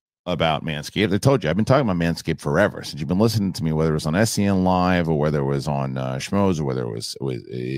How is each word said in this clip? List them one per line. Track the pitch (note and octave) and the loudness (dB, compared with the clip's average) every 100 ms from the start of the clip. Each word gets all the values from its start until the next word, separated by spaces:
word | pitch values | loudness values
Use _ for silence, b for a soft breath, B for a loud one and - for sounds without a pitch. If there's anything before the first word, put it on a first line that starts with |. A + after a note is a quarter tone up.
| _ _ | _ _
about | - E2 E2 D2+ | -6 0 2 0
Manscaped. | - C#2+ D2 E2 G2+ | -2 -6 -6 0 0
I | F#2+ | 2
told | C#3 C#3 | 4 2
you, | D2+ | 2
I've | E2+ | 0
been | A2 | 4
talking | C3 B2+ | 4 4
about | F2+ | 0
Manscaped | E2+ E2 - D#2 | 0 -2 -4 -4
forever, | D#2 D2+ G2+ - | 0 2 2 0
since | - C#2+ | -12 -8
you've | D2 | -2
been | F2+ | 2
listening | A2+ A2 G2 | 2 2 -2
to | - | -2
me, | D#2+ | -2
whether | D#2 D#2+ | 0 2
it | |
was | D#2 D#2 | 0 0
on | E2 | 0
S | A2 - | 0 2
E | |
N | G2+ F#2+ | 2 2
Live | F#2 F#2 F2+ F2+ E2 | 4 4 4 2 2
or | D#2 | 2
whether | D2 D2 | 2 0
it | |
was | C#2 C#2 C2+ | 0 -2 -2
on, | C#2 C2+ C2 | -2 -2 -4
uh, | C2 C2 | -6 -6
Schmoes | - G2 G2 E2 | -4 0 0 0
or | |
whether | D2 B1+ | -2 -2
it | A#1+ | -4
was, | A1 - - | -6 -10 -6
was, | C2+ B1 - | -6 -6 -8
uh, | B1 B1 | -8 -6